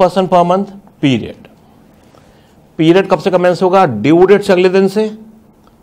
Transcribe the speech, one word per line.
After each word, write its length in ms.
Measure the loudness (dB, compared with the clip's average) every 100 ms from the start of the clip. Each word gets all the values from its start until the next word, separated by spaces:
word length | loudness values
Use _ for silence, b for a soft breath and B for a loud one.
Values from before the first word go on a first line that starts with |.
percent 220 | -2 -2 0
per 140 | 0
month 240 | 0 -2 -6 -14 -20 _
period। 480 | -2 -2 -6 -16 -20 _ _ _ b b b b b b b b _ -2
Period 280 | 2 2 0
कब 100 | -2
से 120 | -2
commence 320 | 0 0 0
होगा? 220 | 0 2 0
Due 380 | -2 0 2 4
date 160 | 2
से 100 | 2
अगले 160 | 0 0
दिन 180 | 0 0
से। 140 | -2 -6 -10 -20 -20 _ _ _ _